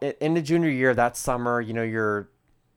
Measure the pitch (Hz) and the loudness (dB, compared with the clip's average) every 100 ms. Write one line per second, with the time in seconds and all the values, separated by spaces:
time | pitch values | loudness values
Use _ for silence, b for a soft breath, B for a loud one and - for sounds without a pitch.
0 | 139 - 151 170 147 170 165 131 131 123 | -6 -2 0 0 2 2 2 2 2 4
1 | 120 - - 123 120 120 113 113 113 110 | 2 0 -4 -2 -2 -2 -2 -4 -2 0
2 | 107 104 98 _ _ _ _ | 0 0 -4 _ _ _ _